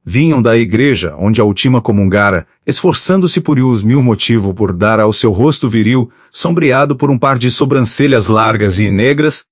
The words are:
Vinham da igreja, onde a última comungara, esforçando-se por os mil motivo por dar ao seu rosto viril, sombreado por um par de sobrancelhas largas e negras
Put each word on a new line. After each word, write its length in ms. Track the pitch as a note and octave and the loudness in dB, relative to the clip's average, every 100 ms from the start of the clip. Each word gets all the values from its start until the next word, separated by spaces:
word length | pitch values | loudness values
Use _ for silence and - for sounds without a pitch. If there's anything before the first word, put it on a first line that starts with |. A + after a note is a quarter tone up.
Vinham 400 | - G#2 D#3+ C#3 | -2 0 2 2
da 160 | A2+ A#2 | 2 2
igreja, 560 | G#2+ A2 C#3 G#2+ F2 D2 | 0 0 0 0 -6 -4
onde 220 | G2 A2 | -2 2
a 20 | |
última 380 | G#2 G2 C3+ B2+ | 0 0 0 0
comungara, 640 | A#2 G2+ G2 G2+ G2+ F2+ - _ - | 0 0 0 2 0 -2 -6 _ -6
esforçando-se 760 | - F#3 C#3+ - F#3+ F3+ - | -2 0 0 0 0 0 0
por 180 | D#3+ C#3+ | 0 0
os 240 | C3 A#2 | 0 0
mil 180 | G#2+ C3+ | 0 2
motivo 520 | B2+ G#2 - A#2 G2 | 2 0 0 0 -2
por 180 | F#2+ G2 | -2 -4
dar 260 | F2 G#2 A2 | 0 0 2
ao 140 | G#2+ | 0
seu 220 | G#2+ A#2 | 2 0
rosto 340 | F#2+ C#3+ D3 B2 | 2 0 0 -2
viril, 420 | A2+ G#2+ C3 A#2+ _ _ | 0 0 0 -2 _ _
sombreado 640 | - F3 E3+ D3 C3 D3 C#3 | -8 -4 0 0 0 0 -2
por 160 | C#3+ | -2
um 80 | B2+ | 0
par 180 | C3+ B2+ | 0 0
de 140 | B2 | -2
sobrancelhas 760 | - C#3 C3+ A2+ - C#3 B2+ G2 | 0 0 0 0 0 2 0 0
largas 520 | A2 A2 A2 G#2 F#2 | 0 0 0 -2 0
e 100 | G#2 | 0
negras 540 | G2 B2 C#3+ D3+ - - | 0 0 0 -2 -4 -8